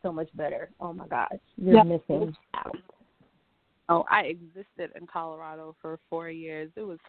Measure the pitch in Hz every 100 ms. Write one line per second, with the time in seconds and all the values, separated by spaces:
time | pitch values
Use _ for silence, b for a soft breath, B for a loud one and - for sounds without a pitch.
0 | 185 160 160 - 151 - 160 - 175 175
1 | - - 113 - _ - 180 220 170 170
2 | - 160 170 156 _ - - - - -
3 | _ _ _ _ _ _ _ _ - 170
4 | - 208 151 170 170 180 202 - 170 -
5 | 175 175 165 156 160 156 160 160 160 160
6 | _ 165 165 165 160 156 156 165 214 165